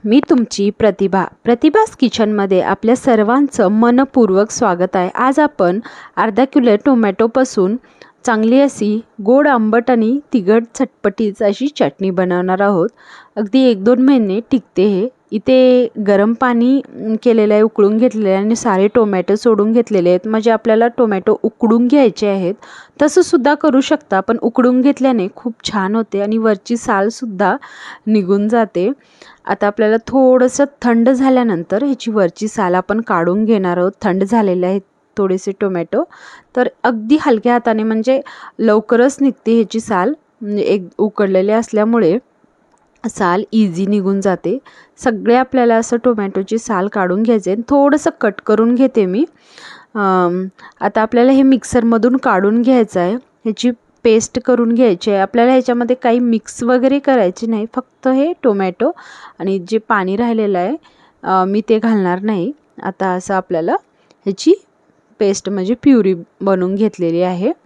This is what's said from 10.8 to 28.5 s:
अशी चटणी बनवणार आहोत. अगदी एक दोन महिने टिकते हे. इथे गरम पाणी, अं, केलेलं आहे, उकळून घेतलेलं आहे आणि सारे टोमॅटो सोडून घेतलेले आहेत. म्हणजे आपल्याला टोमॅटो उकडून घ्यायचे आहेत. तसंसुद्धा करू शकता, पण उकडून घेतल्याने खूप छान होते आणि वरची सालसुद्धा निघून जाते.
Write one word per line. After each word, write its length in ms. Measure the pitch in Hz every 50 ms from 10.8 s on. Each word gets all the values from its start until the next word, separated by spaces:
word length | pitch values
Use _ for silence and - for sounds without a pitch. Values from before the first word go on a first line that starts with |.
| 269 - _ _ - 208 196 - 226 208 196 _
अशी 240 | 220 202 202 - 254 294
चटणी 420 | 294 - 240 143 - _ 185 190
बनवणार 500 | 180 185 185 180 180 180 180 185 185 185
आहोत. 280 | 202 202 202 175 170 233 _ _ - - - - - _ _
अगदी 240 | 202 220 196 - 262
एक 240 | 262 254 233 190 190
दोन 180 | 226 254 240
महिने 380 | 262 269 285 254 220 196 185 214 240 _
टिकते 320 | - 233 - _ _ -
हे. 260 | 185 208 202 180 208 254 _ _ _ _
इथे 580 | 202 208 - - 262 254 254 254 254 247 247 - _ 214 208
गरम 260 | 196 202 196 202 220
पाणी, 500 | 233 226 254 247 240 233 233 254 269 277 -
अं, 280 | - - - 196 220 220 214
केलेलं 320 | - 247 220 226 214 214 208
आहे, 80 | 208
उकळून 340 | 214 220 220 - 208 196 214
घेतलेलं 320 | 220 247 254 - 220 214 196
आहे 80 | 190
आणि 200 | 190 202 214 233
सारे 320 | 226 - 240 196 185 196 214
टोमॅटो 460 | - 247 220 208 196 185 175 - 196
सोडून 380 | 220 - 240 220 202 208 220
घेतलेले 360 | 226 240 233 - 214 190 170 175
आहेत. 200 | 180 180 - 214
म्हणजे 220 | 214 220 208 233
आपल्याला 380 | 226 220 _ 226 220 220 233 240
टोमॅटो 480 | 233 - 247 214 202 190 196 226 214 -
उकडून 440 | - 226 _ _ - 214 226 233 247
घ्यायचे 400 | 240 269 294 269 220 175 - 214
आहेत. 280 | 208 196 196 185 170 214 _ - - - - - _ _ -
तसंसुद्धा 520 | 285 302 - 370 339 - - 294 233 285 302
करू 260 | 294 - 311 247 269
शकता, 400 | 269 - 320 294 - _ 202 190
पण 160 | 190 - 226 -
उकडून 380 | - 240 233 - 233 247 247 254
घेतल्याने 480 | 247 285 277 - 254 269 254 226 180 202 -
खूप 180 | - - 247 226 _ -
छान 300 | - - 208 190 190 208
होते 260 | 226 226 _ - 196
आणि 180 | 202 208 220 226
वरची 380 | 220 220 208 202 _ - 240
सालसुद्धा 800 | 226 - - 220 196 196 220 226 - 262 226 196 180 208 185 220 285 - - - - - - - - _
निघून 420 | 220 220 214 190 175 196 202 208
जाते. 440 | 214